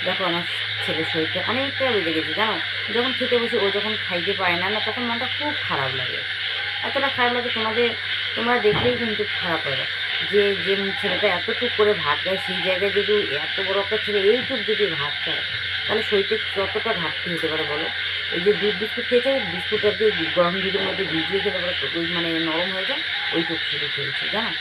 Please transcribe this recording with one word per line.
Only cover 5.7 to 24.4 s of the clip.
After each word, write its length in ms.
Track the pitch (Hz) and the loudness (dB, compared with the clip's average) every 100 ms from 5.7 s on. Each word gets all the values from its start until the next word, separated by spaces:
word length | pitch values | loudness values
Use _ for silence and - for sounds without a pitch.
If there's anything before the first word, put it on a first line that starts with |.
| 156 131 131 | 0 0 -2
লাগে, 200 | 127 - - - - - - - - | -4 -4 -4 -4 -4 -2 -4 -4 -2
এতটা 220 | 277 269 254 | 0 0 2
খারাপ 160 | 240 247 | 2 2
লাগে 140 | 240 233 | 0 0
তোমাদের, 320 | 220 220 240 - - - - - | 0 2 2 0 -4 -4 -4 -2
তোমরা 180 | 233 240 208 | 2 4 4
দেখলেই 300 | - 240 240 | 4 2 2
কিন্তু 200 | 233 208 208 - | 0 -2 -2 -2
খারাপ 240 | 180 156 143 | 0 0 0
লাগে 160 | 131 - - - - - | -2 -2 -4 -2 -2 2
যে, 120 | 202 202 190 | 4 4 2
যে 80 | 175 196 196 - | 2 2 0 -2
ছেলেটা 260 | 202 185 214 175 | 0 2 2 2
এতটুক 340 | 175 226 240 - | -2 -2 -2 4
করে 140 | 208 196 | 4 4
ভাত 160 | 147 147 | 2 0
খায় 160 | 180 190 | 0 -2
সেই 160 | - 185 185 | -2 -2 0
জায়গায় 260 | 185 196 196 | 2 2 2
যদি 160 | 202 208 - 139 | 2 2 2 -2
এত 120 | - - 190 | -2 -2 0
বড় 120 | 196 | 0
একটা 120 | 196 214 | 0 -2
ছেলে 140 | 208 202 196 | 0 4 4
এইটুক 300 | 247 247 262 208 | 4 2 -2 0
যদি 160 | 208 196 151 | 2 2 0
ভাত 160 | 143 - | -4 -4
খায় 180 | - - - - - - | -4 -4 -4 -4 -4 -4
তাহলে 180 | - 214 226 | 0 -2 2
শরীরটা 280 | 202 196 220 - | 2 2 0 0
কতটা 360 | 196 190 214 226 190 | -2 0 0 0 0
ঘাটতি 260 | 160 - 180 | -2 -4 -4
হতে 140 | 165 160 | -2 -2
পারে 120 | 151 147 | -2 -2
বলো। 140 | 147 165 - - - - | -2 -4 -4 -4 -4 -4
এই 80 | 170 | 2
যে 80 | 185 185 | 2 4
দুধ 140 | 208 185 | 2 0
বিস্কুট 260 | 214 - 233 | -4 -4 2
খেয়েছে, 220 | 247 269 269 196 | 4 4 2 0
বিস্কুট 300 | 175 - 214 208 | -4 -2 2 2
আর 60 | 196 | 4
কি 260 | 214 170 160 180 | 2 4 0 4
গরম 180 | 175 190 | 4 2
দুধের 180 | 190 196 190 | 0 0 0
মধ্যে 180 | 180 170 | -2 0
ভিজিয়ে 280 | 160 160 196 | 0 0 0
খেলে 140 | 196 185 | 0 0
পরে 380 | 180 175 139 165 | -2 -2 -2 -2
ওই 80 | 170 175 | -2 0
মানে 120 | 170 165 165 | 0 0 0
নরম 200 | 160 185 | 0 -2
হয়ে 140 | 190 202 | -2 -2
যায়, 120 | 277 - - - | -4 -4 -4 -2
ওইটুকু 300 | 156 165 165 - | 0 0 -2 -4
শুধু 160 | 147 143 | -4 -4
খেয়েছে, 300 | 139 135 131 - | -4 -4 -4 -2
জানো। 180 | 202 | -2